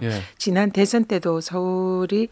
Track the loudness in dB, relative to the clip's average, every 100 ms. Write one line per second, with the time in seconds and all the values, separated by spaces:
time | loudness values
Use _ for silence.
0 | -2 -4 -6 -6 0 2 2 2 2 4
1 | 2 0 0 -2 -2 -4 -2 0 0 0
2 | 0 0 -2